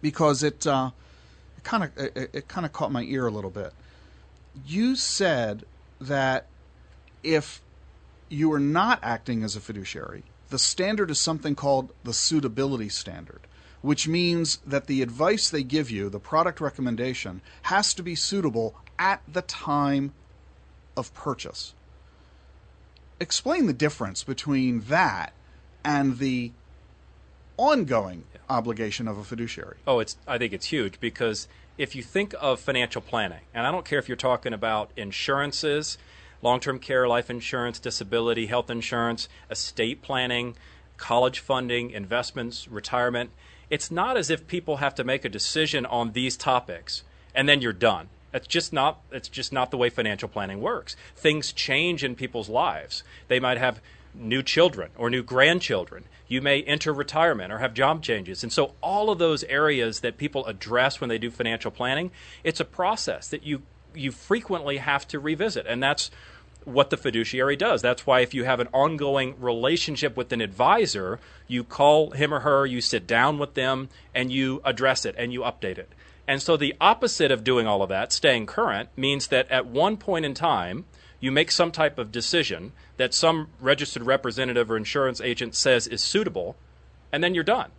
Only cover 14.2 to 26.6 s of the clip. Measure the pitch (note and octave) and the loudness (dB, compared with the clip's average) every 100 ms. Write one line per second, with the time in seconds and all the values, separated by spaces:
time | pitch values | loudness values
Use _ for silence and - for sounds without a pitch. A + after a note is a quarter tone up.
14.2 | F3 E3+ D#3+ - - C#3 - C3+ B2 A#2 | 2 2 0 -4 -2 -4 0 -2 -2 0
15.2 | E3 G#3+ - D#3 B2+ D3+ C#3 G#2+ G2+ G2+ | 2 2 0 -2 -2 -2 -2 -4 -4 -6
16.2 | - D#3 F3 D#3+ D3 - B2+ A#2 B2+ B2 | -2 2 2 0 -6 -4 -4 -2 -4 -4
17.2 | G#2 F#2 - - - F#3 G#3 - F3 E3 | -8 -12 -16 -12 0 2 2 -2 -6 -4
18.2 | - G3 D#3+ A2+ A2+ - - - F#3 G3 | -2 0 0 0 -4 -6 -16 -2 0 0
19.2 | - D#3+ F3 - - D3 C#3+ C#3 C#3 - | -4 -6 -6 -10 -2 0 2 2 -2 -8
20.2 | - - - - - - - - B2+ - | -20 -20 -20 -20 -20 -20 -12 -8 -8 -8
21.2 | - B2+ - - - - - - - - | -6 -6 -8 -12 -14 -16 -20 -20 -20 -20
22.2 | - - - - - - - - - - | -20 -20 -20 -20 -20 -20 -20 -20 -20 -12
23.2 | E3+ - B3+ F4 A#3+ B2 D3 - G#2 F#2 | -6 -4 0 2 2 2 0 0 -8 -8
24.2 | - C3 - C3+ C3 A#2 G#2+ D#3 E3+ G2 | -8 -8 -2 0 2 -2 0 2 2 0
25.2 | D#2+ - - - - - D3 D3 C#3 B2 | -8 -12 -20 -20 -20 -10 -2 2 2 0
26.2 | C3+ B2+ A#2+ A#2+ | -2 -2 -6 -10